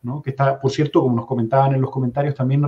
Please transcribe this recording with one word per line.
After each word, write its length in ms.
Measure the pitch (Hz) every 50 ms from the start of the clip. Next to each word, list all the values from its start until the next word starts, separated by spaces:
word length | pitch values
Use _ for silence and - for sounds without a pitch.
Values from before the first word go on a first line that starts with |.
| -
¿no? 180 | 120 143 147
Que 100 | - 135
está, 280 | - - 139 135 135 -
por 100 | - 131
cierto, 320 | - - 147 139 - 170
como 140 | 139 127 120
nos 100 | 113 113
comentaban 480 | - 131 117 113 113 135 135 139 139 139
en 80 | 131
los 80 | 131 -
comentarios, 460 | - 135 127 123 120 143 143 143 139
también 260 | - 127 127 135 143 147